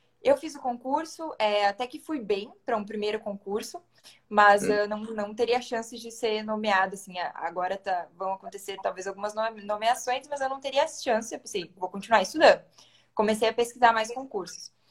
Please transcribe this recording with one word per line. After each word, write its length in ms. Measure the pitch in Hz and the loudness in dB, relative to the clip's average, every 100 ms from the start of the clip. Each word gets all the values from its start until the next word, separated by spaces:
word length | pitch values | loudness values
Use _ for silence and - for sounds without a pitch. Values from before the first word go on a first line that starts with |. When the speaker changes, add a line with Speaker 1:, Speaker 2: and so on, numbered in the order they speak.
| _ _ | _ _
Speaker 1:
Eu 140 | - 285 | 2 2
fiz 160 | 320 | 0
o 60 | - | -8
concurso, 720 | 254 240 262 294 320 - 320 - | -6 -6 -2 -2 -2 -8 -10 -2
é, 260 | 214 208 202 | 0 2 2
até 220 | 202 247 | 0 -6
que 120 | 294 | -10
fui 200 | - 302 | -8 -6
bem 320 | 202 196 220 - | -2 -4 -4 -10
pra 140 | - 220 | -4 -4
um 80 | 202 | -4
primeiro 340 | 220 208 214 | -4 -4 -4
concurso, 640 | - 202 - 208 - 349 - _ - - - | -6 -10 -6 -6 -6 -12 -18 _ -20 -20 -2
mas 320 | 208 208 202 | 6 8 8
Speaker 2:
Hum. 80 | 196 | 6
Speaker 1:
eu 160 | 208 208 | 2 0
não, 140 | 214 | -4
não 320 | 220 220 208 | -6 -6 -6
teria 260 | 214 233 247 | -2 0 0
chance 360 | 247 233 226 233 | -2 -6 -8 -12
de 140 | 233 | -16
ser 320 | - 226 214 | -6 -4 -2
nomeada, 500 | 220 214 214 190 190 | -4 -4 2 2 2
assim, 240 | 196 - 180 | -2 -12 -8
a-, 140 | 160 | -8
agora 420 | - 165 175 180 196 | -6 -8 -4 -4 -4
tá, 320 | 196 180 165 170 | -4 -4 -4 -8
vão 180 | 190 | -6
acontecer 440 | 190 190 202 - 196 | -6 -8 -14 -12 -8
talvez 240 | 190 185 196 | -6 -6 -8
algumas 260 | 190 208 | -8 -6
nome-, 300 | 220 220 220 | -4 -4 -4
nomeações, 640 | 202 208 220 240 - 262 277 | -6 -2 0 0 -2 -4 -4
mas 120 | 277 | -6
eu 80 | 262 | -4
não 120 | 269 | -4
teria 280 | 269 269 320 | -4 0 0
chance, 460 | - 269 220 220 | -2 -2 -2 -2
eu 60 | 277 | -10
pensei, 320 | - 202 165 - | -8 -8 -8 -8
vou 140 | - | -8
continuar 320 | 202 208 220 | -8 2 2
estudando. 400 | - 311 277 - - _ - _ _ - | 2 8 8 8 4 _ -20 _ _ 0
Comecei 340 | 208 220 226 | 0 2 2
a 40 | |
pesquisar 400 | 220 233 - 233 | 2 -2 4 6
mais 200 | 226 220 | 6 0
concursos. 580 | 247 269 202 170 - - _ _ | -6 -8 -8 -8 -12 -20 _ _